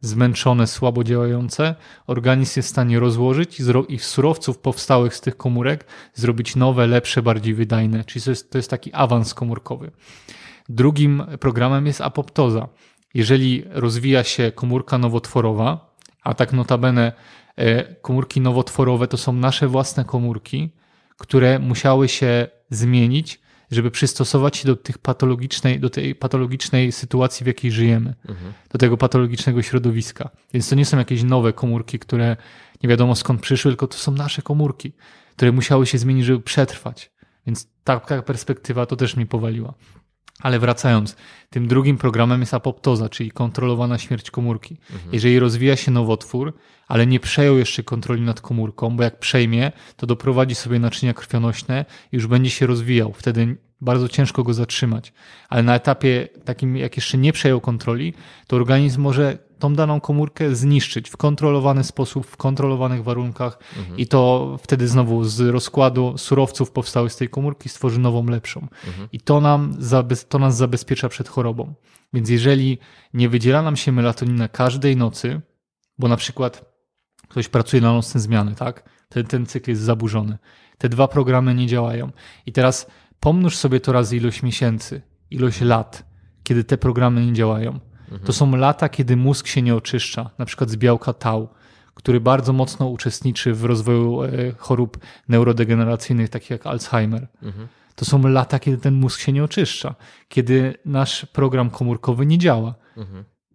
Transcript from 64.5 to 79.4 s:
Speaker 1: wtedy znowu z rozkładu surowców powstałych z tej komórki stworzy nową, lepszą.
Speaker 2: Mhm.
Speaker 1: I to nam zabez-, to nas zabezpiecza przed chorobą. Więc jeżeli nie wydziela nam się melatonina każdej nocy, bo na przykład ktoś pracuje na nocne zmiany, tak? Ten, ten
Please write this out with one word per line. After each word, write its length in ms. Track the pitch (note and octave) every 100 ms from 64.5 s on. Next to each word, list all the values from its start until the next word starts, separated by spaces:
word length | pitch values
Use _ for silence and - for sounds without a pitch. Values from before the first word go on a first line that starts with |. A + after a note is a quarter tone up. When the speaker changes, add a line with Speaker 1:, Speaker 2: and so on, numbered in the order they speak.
| C3+
Speaker 1:
wtedy 260 | - C3+ A#2+
znowu 360 | B2+ A#2 A2+
z 160 | A2 G#2+
rozkładu 720 | B2 B2 - - C3 B2 B2 C3+
surowców 520 | - C#3 C3 - C3
powstałych 420 | - - B2 A#2+
z 40 | -
tej 120 | B2
komórki 400 | C#3 C#3+ C#3 -
stworzy 320 | - C3 A#2
nową, 260 | B2 A#2 A#2+
lepszą. 340 | A#2 - - - - -
Speaker 2:
Mhm. 220 | F2+ G#2
Speaker 1:
I 80 | A2
to 200 | - D3
nam 320 | D3 D3 C#3+
zabez-, 560 | C#3 B2+ C3 B2 B2 -
to 100 | C#3
nas 180 | C3+ A#2+
zabezpiecza 520 | B2+ A#2+ - B2+ B2
przed 200 | - A#2+
chorobą. 460 | - A#2+ A#2+ D3+ D3 _ _ _
Więc 180 | B2+ A2
jeżeli 480 | A#2+ B2+ C#3 C3+ B2 - - _
nie 140 | B2 A#2+
wydziela 340 | A#2+ A#2+ C#3
nam 140 | D#3+ D3
się 160 | -
melatonina 560 | B2 A#2+ A2+ B2 A#2+ A2+
każdej 480 | - B2+ C3 C#3 C3
nocy, 440 | A2+ - A#2 D3+ - _ _ _ _ -
bo 100 | B2
na 80 | A#2
przykład 480 | - - B2+ - _ _ _ _ _ _ _
ktoś 200 | B2 A2+
pracuje 340 | A#2+ - C3
na 100 | A#2
nocne 280 | A#2 A2+ B2
zmiany, 340 | G#2+ A2+ G2+
tak? 360 | G#2 B2 A#2+ _ _ _
Ten, 180 | B2 A2+
ten 200 | C3